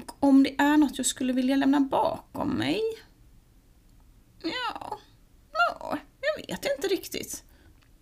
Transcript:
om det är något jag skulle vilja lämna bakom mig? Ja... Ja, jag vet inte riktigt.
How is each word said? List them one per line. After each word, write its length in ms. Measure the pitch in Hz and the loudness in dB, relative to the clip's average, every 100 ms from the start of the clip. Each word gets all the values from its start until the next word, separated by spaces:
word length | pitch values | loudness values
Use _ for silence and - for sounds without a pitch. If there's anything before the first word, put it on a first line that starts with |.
| - - | -14 0
om 220 | 277 269 | 6 6
det 180 | 269 - | 6 2
är 160 | 285 302 | 2 4
något 220 | 277 - | 4 2
jag 80 | 254 | -4
skulle 260 | - 254 | -2 -2
vilja 240 | 254 254 277 | 0 0 2
lämna 240 | 269 285 | 4 4
bakom 680 | 269 285 - - - - - | 2 2 0 -4 -10 -6 -4
mig? 320 | 101 262 381 440 440 - _ - - _ _ _ _ _ - - - _ - | -2 -2 -2 -4 -6 -16 _ -20 -20 _ _ _ _ _ -20 -20 -20 _ -10
Ja... 560 | 330 494 480 - - 403 - - _ _ _ | -8 -6 -6 -8 -12 -14 -16 -20 _ _ _
Ja, 460 | 622 679 - - 302 - - | -2 -2 -2 -8 -8 -10 -6
jag 260 | 554 605 - | -4 -4 -6
vet 200 | 185 - - | -8 -4 -2
inte 120 | 392 | -2
riktigt. 500 | 381 - - - - - - - - _ _ | -4 -4 -10 -10 -12 -16 -20 -20 -20 _ _